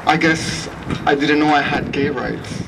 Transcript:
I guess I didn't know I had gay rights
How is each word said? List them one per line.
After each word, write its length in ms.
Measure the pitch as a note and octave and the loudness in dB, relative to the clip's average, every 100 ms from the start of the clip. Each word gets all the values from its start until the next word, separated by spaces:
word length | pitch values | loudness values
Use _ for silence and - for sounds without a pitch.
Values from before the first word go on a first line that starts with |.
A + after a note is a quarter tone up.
I 120 | - D#3+ | 2 4
guess 520 | D#3+ D#3 - - - - - - - | 2 2 -2 -6 -8 -10 -8 -2 0
I 80 | |
didn't 240 | C#3+ D3 D3+ | 2 4 4
know 100 | D3+ | 4
I 140 | D3 | 4
had 300 | C#3 C#3+ - | 2 -2 -2
gay 180 | C#3+ C#3+ | -2 0
rights 520 | B2+ A#2+ - - - | -2 -4 -6 -8 -8